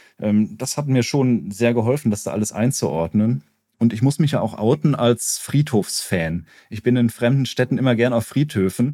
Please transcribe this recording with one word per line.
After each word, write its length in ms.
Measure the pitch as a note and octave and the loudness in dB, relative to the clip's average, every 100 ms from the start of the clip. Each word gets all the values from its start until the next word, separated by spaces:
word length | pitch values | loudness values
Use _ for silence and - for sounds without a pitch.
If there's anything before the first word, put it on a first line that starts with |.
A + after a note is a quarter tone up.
| _ - | _ -8
Ähm, 380 | G#2+ G#2 G#2+ G#2 | 0 2 0 -4
das 200 | B2+ - | -8 -6
hat 100 | D3 | 0
mir 140 | C3 | 0
schon 480 | A#2 C#3+ B2+ A#2 E2 | 0 0 2 0 -2
sehr 240 | G#2 A#2 | 0 0
geholfen, 380 | A#2+ A2+ D3 A2+ | 2 2 0 0
das 120 | G2+ | -2
da 80 | - | -2
alles 200 | G#2 G#2 | -4 -4
einzuordnen. 920 | - A#2+ - F2 D#2 E2 G#2+ A2 C3 - _ _ - | -2 -2 0 -2 -2 -2 0 0 0 -6 _ _ -2
Und 140 | A#2 | 0
ich 100 | A2 | 2
muss 160 | C3+ - | 0 2
mich 140 | D3+ | 0
ja 80 | C#3 | 0
auch 120 | G#2+ | -2
outen 400 | - A2 D3+ D3+ | -2 0 2 2
als 460 | C3+ A#2 A#2+ - - | 2 2 2 -2 -8
Friedhofsfan. 1080 | - C#3 D3 G#2+ F2+ - - F#2 D#2+ E2 - - - | -2 0 2 0 0 -4 -4 -2 -2 -4 -8 -20 -14
Ich 140 | G#2 | -6
bin 120 | B2 B2 | 0 2
in 120 | A#2 | 2
fremden 380 | - A#2+ C#3 B2+ | 2 0 2 0
Städten 320 | - B2+ B2 | -2 -2 0
immer 160 | C3 A2+ | 2 2
gern 180 | B2 | 2
auf 140 | A#2 A2 | 0 -2
Friedhöfen. 680 | - D3 G2+ F#2+ - B2+ | -2 -2 0 -2 0 -2